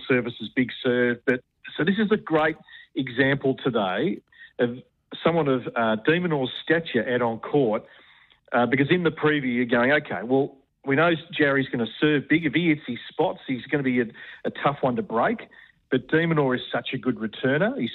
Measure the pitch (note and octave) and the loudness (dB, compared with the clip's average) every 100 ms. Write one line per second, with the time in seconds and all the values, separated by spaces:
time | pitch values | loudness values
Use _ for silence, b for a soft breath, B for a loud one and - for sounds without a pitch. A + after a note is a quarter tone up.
0 | - B2+ A#2 - G#2+ - A#2+ - C3 B2 | 0 0 0 -8 -8 -2 -2 -2 0 2
1 | B2 A#2+ - B2+ - _ - - D#3 G3 | 2 0 -4 -8 -10 _ -14 -4 0 2
2 | G#3 A3 - D#3+ D#3 D#3+ - B B - | 2 0 0 0 0 -2 -10 B B -8
3 | B2+ A#2 C3+ C#3 C3+ C3 C#3 A2+ F#2+ F#2+ | -6 0 0 2 0 -2 -2 0 0 0
4 | E3 - - B B B A#2+ B2+ - _ | -2 -4 -10 B B B -2 -2 -14 _
5 | - - E3 E3+ C#3+ C3 A2+ A#2+ A2+ G#2+ | -20 -4 0 2 2 0 -2 -2 0 0
6 | D3+ E3+ F3+ D3 B2+ - - D#3+ E3 A#2+ | 2 2 2 0 -2 -4 0 0 0 -2
7 | G#2+ B2 A#2+ A2+ - D3 A#2+ A2 - B | 0 0 0 -2 -2 2 2 0 -4 B
8 | B B B B - B2+ A#2+ C3+ C#3+ F3+ | B B B B -4 0 2 2 2 2
9 | E3 - D3+ D3+ B2+ A#2+ B2 A#2+ A#2+ D3+ | 2 0 0 0 0 0 2 2 4 2
10 | D3 F2+ G#2+ C3 C#3 - _ _ C#3 C#3 | 0 -6 0 0 0 -4 _ _ -2 2
11 | E3+ E3 - - C#3+ C#3 C3 B2+ A2+ - | 2 2 -2 0 2 2 0 -2 -4 0
12 | D3+ D3 - D#3 D#3 D#3 F3 D3 - A#2+ | 2 2 2 2 2 0 2 0 -2 -10
13 | - - D#3 - - B2+ - D3 C3 B2 | -8 -2 -2 -2 -6 -6 -2 -2 0 0
14 | A2+ - B B - - D3 C#3 C3+ A#2 | -2 -4 B B -8 -2 -2 0 0 -2
15 | G2+ A2+ E3 A#3 - B B B - D3 | -2 0 0 0 -8 B B B -2 -2
16 | - D#3+ E3 D3+ C3+ B2+ - A#2+ - C3+ | 2 2 4 2 2 0 -2 -6 -4 -6
17 | B2+ A2 A2 - B2+ C#3+ G#3 C4+ A#2 | -2 -2 -4 -2 0 2 2 0 -4